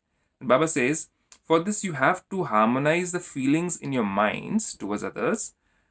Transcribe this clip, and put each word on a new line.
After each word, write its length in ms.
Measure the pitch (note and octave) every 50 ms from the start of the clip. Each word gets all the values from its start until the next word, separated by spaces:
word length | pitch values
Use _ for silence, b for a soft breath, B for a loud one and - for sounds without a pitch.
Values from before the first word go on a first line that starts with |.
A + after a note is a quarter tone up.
| _ _ _ _ _ _ _ _
And 100 | C3 A#2+
Baba 180 | B2 C3+ D#3+
says, 420 | D#3 - C#3+ A#2+ B2+ D#3 - - - _ _ _ _ - - _
"For 120 | - D#3+ E3
this 240 | E3+ G#3 G#3 - -
you 100 | F#3 D#3
have 280 | C3 C3+ D3+ - - - _
to 160 | G2+ F#3 E3+ C3+
harmonize 600 | G#2+ G#2+ G#2+ A#2 B2 C3 C#3+ D3+ D#3+ F3 F3+ F3
the 80 | F3+ F3
feelings 560 | - - - C#3+ C3 C3+ C#3+ D#3+ F3 F3 E3
in 140 | - - C#3+ C3+
your 100 | B2+ G#2+
minds 680 | G2 G2 G2+ G#2+ G#2 - - - - G3 A3 - - -
towards 280 | - - - G#3+ G#3 - F#2+
others 440 | - - A2 D3 A3 - - - - _ _ _ _ _ _ _